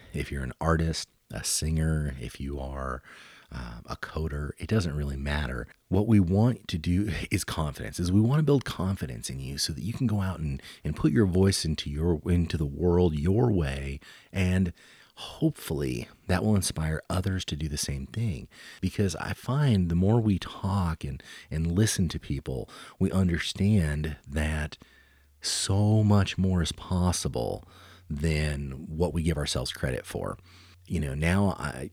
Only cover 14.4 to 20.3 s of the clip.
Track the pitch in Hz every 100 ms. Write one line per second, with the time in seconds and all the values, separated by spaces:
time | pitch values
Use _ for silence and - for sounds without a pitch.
14.4 | 92 92 92 - - - - - - -
15.4 | 156 - - 73 69 62 - - - 90
16.4 | 107 104 87 - 80 78 - 87 95 95
17.4 | - 76 76 71 - 69 67 - 113 87
18.4 | - - - - 95 - 98 - - 98
19.4 | - 135 147 104 87 85 95 117 107